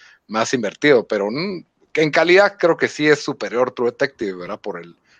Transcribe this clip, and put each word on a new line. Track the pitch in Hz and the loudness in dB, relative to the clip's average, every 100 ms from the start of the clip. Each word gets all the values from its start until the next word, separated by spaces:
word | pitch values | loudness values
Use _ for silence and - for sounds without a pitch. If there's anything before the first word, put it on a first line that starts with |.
| - _ - | -20 _ -6
más | 110 113 | -4 -2
invertido, | 127 104 - 147 123 - | -2 -4 0 4 4 2
pero, | 107 101 | -2 -2
mm, | 131 196 180 - _ _ | -4 -6 -10 -14 _ _
en | - 156 | -2 0
calidad | 151 165 185 202 - | 2 4 6 4 2
creo | 170 160 | 0 2
que | 131 | -2
sí | - 151 | 0 2
es | 143 | 2
superior | - - 101 113 127 | 0 -8 -4 -2 -2
True | 123 120 | -2 -4
Detective, | - 143 - 104 | -2 -4 -4 -8
¿verdad? | 92 87 107 | -8 -10 -10
Por | - 85 | -10 -12
el, | 85 - _ | -14 -20 _